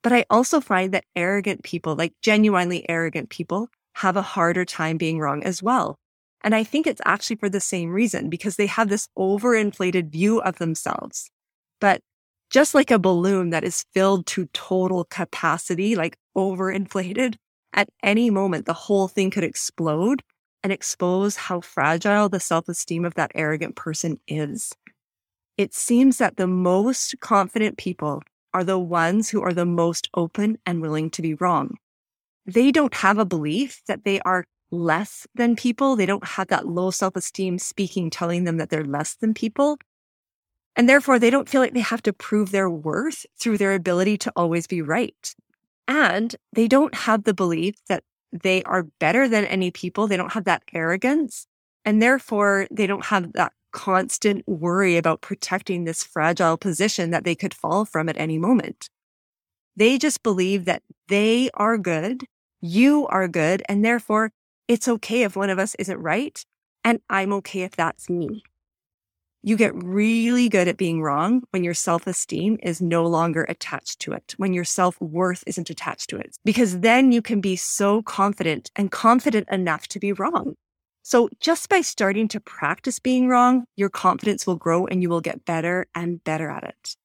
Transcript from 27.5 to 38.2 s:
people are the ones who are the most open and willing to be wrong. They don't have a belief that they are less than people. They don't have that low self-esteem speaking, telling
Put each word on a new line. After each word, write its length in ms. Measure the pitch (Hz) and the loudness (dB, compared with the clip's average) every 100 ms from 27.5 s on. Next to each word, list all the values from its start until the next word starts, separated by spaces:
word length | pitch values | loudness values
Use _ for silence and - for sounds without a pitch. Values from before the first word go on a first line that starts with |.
| 226 214 - | 0 -2 -2
people 440 | 185 - 151 143 - _ _ | -8 -4 -6 -6 -12 _ _
are 100 | 180 | -4
the 160 | 180 190 | 0 -2
ones 500 | 175 170 165 202 220 | 0 0 2 2 0
who 120 | 208 | -2
are 120 | 185 | 0
the 120 | 175 175 | 0 0
most 440 | 170 170 165 - | 2 2 0 -4
open 440 | - 165 - 208 220 - | -4 -4 0 -2 -2 -4
and 160 | 175 | -4
willing 280 | 160 151 160 | -2 -2 -4
to 100 | - | -4
be 140 | 160 151 | -4 0
wrong. 400 | 180 160 139 - _ _ _ _ _ _ - | 0 0 -2 -10 _ _ _ _ _ _ 0
They 260 | 202 262 | 4 4
don't 240 | 294 285 - | 4 2 2
have 220 | 196 208 | 2 4
a 80 | 196 | 2
belief 560 | 165 151 180 269 - - | 0 -2 -2 -4 -6 -8
that 160 | 190 | -4
they 160 | 202 196 | -2 0
are 240 | 180 185 - _ _ | 0 0 -2 _ _
less 560 | 170 170 160 208 - - - | -4 0 0 -2 -10 -14 0
than 200 | 240 226 | 2 2
people. 400 | 247 220 269 247 | 0 0 2 2
They 100 | 185 | 0
don't 200 | 202 - | -2 -4
have 220 | - 185 | -6 -2
that 200 | 190 - | -2 -2
low 240 | 170 185 | -2 -2
self-esteem 680 | - 190 185 - - 185 180 | -2 -4 -4 -10 -6 -4 -4
speaking, 500 | - - 190 196 165 | -6 -4 -4 -2 -4
telling 360 | - | -4